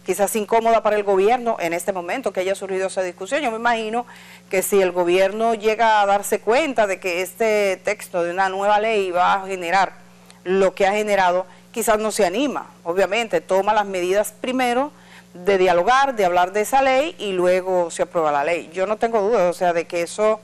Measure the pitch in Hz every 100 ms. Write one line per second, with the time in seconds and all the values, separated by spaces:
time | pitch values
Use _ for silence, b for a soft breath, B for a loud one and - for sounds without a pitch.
0 | - 185 196 226 202 226 226 226 214 208
1 | 202 190 202 247 233 226 165 170 - 190
2 | 175 170 214 196 185 190 190 190 190 190
3 | 185 175 190 285 269 220 233 226 220 233
4 | 240 B B B B 190 180 202 185 175
5 | 175 185 190 214 226 226 214 214 226 214
6 | 202 202 202 202 - 247 320 233 214 190
7 | 190 175 180 - 226 214 202 185 185 208
8 | - 185 170 180 190 190 202 208 220 214
9 | 190 175 180 190 190 190 170 190 180 -
10 | - B B B 185 190 190 180 190 208
11 | 214 196 185 180 185 B B 240 220 214
12 | 220 196 185 196 285 175 - - 175 180
13 | 185 214 233 170 - 190 196 220 202 190
14 | 180 196 208 - 254 262 254 240 294 -
15 | B B B 175 180 196 185 175 185 254
16 | 277 233 180 180 180 202 208 262 269 262
17 | 302 - 208 185 180 185 185 180 170 170
18 | 175 180 156 147 151 170 127 175 190 214
19 | 226 226 196 233 180 165 180 170 160 175
20 | 170 - 214 214